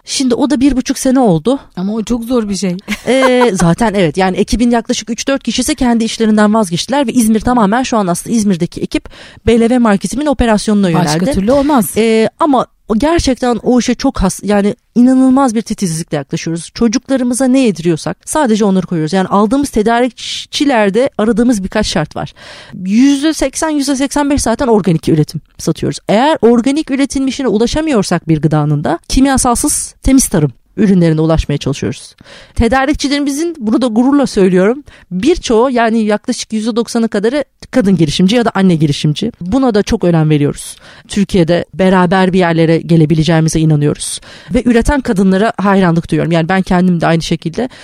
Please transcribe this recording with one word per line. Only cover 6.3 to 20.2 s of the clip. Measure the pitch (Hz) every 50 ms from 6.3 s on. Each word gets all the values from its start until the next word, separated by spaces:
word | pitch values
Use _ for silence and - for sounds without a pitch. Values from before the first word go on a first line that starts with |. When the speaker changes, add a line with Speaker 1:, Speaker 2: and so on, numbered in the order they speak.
| 214 208 208 208 214
Speaker 1:
vazgeçtiler | 226 214 165 175 147 - - 254 294 277
ve | 220
İzmir | 196 247 220 220 220 214
tamamen | - 247 247 247 208 190 220 254
şu | 262 - 240 220
an | 196
aslında | 175 170 - - - 220
İzmir'deki | 233 202 208 185 156 175 - - -
ekip | - - - 302 - - - - - - - - -
B | - 233 226
L | 233 226
V | 254 254
Marketim'in | 240 214 202 - - 180 - 254 302
operasyonuna | 294 262 - 247 226 214 196 - 220 214 202 196 180
yöneldi. | 160 180 175 147 151 165
Speaker 2:
Başka | 185 -
türlü | 294 190 190 220
olmaz. | 277 285 269 294 294 240 180 - -
Speaker 1:
E, | 208 226 226 220 220 220 - - -
ama | 294 294 269 226 170 - _ _ _ -
o | 220 208
gerçekten | 277 311 339 330 - 277 247 - 254 247 240 208
o | - - 247 247
işe | - - 233
çok | - - 277 - -
has-, | - 185 - - -
yani | 190 208 202 196 208 - - _ _ -
inanılmaz | 233 247 254 262 262 262 262 254 277 277 247 208
bir | 233
titizlikle | - - 214 - 202 170 160 160 165 - 160
yaklaşıyoruz. | 147 139 - - 160 - 165 165 170 - - -
Çocuklarımıza | - 233 226 208 277 - - 269 240 254 247 254 240 269
ne | 254 254 269
yediriyorsak | 262 220 170 170 160 175 160 147 - 156 - - _
sadece | - - 311 294 220 220 196 220
onları | 196 190 185 175
koyuyoruz. | - 185 160 156 156
Yani | 185 190 185 -
aldığımız | 190 202 214 202 262 277 285 -
tedarikçilerde | - 226 202 226 233 233 254 247 - -